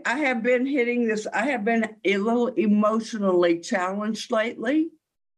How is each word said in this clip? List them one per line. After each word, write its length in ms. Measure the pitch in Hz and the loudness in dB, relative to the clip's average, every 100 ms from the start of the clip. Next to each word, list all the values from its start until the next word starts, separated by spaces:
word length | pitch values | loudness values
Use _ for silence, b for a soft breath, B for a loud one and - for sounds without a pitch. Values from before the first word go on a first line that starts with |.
I 140 | - 262 | -2 -2
have 240 | 285 240 | 0 0
been 240 | 240 247 269 | 0 0 2
hitting 400 | 285 240 240 226 | 0 0 0 0
this, 220 | 214 - | -2 -4
I 140 | 196 262 | -2 -2
have 180 | 247 | -2
been 320 | 202 226 220 - | 0 0 0 -2
a 120 | 185 202 | -2 0
little 320 | 214 240 240 | 2 0 0
emotionally 1120 | - 214 208 208 226 220 220 196 180 175 170 | 0 2 4 4 2 -2 -2 2 4 4 2
challenged 720 | - 196 180 202 214 214 - | -2 -2 -2 -4 -4 -6 -2
lately. 560 | 226 226 - 220 311 320 _ _ _ _ | -2 -2 -4 -2 0 -2 _ _ _ _